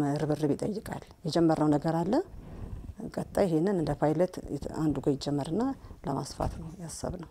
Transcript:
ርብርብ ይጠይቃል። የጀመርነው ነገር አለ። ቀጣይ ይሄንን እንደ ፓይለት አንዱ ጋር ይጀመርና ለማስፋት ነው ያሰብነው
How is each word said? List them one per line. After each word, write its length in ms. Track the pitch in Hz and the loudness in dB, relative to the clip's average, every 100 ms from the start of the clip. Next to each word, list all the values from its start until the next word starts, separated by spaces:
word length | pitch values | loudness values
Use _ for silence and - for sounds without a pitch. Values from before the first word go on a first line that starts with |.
| 143 151 | 4 2
ርብርብ 340 | 151 147 147 | 0 2 2
ይጠይቃል። 520 | - 202 208 - - - - | 2 0 -4 -6 -10 -12 -8
የጀመርነው 480 | 160 170 165 151 151 | 0 4 6 6 6
ነገር 260 | 143 165 165 | 4 4 2
አለ። 180 | 170 269 392 - - - - - - - - | 2 2 0 -8 -14 -12 -10 -10 -10 -10 -8
ቀጣይ 380 | - - - 190 | -6 -2 2 4
ይሄንን 300 | 156 190 185 | 4 4 2
እንደ 160 | 147 147 | 0 2
ፓይለት 380 | 151 156 180 - - 147 - - | 2 4 0 -2 -8 -6 -6 -2
አንዱ 200 | 156 151 | 0 2
ጋር 140 | 156 | 0
ይጀመርና 500 | 135 143 143 139 185 269 262 - - | 0 0 -2 0 0 -2 -4 -12 -10
ለማስፋት 500 | - 139 143 - 151 | -4 -4 -4 -2 -2
ነው 140 | - 160 180 | -2 -10 -12
ያሰብነው 520 | 165 - - 175 165 | -12 -8 -8 -8 -12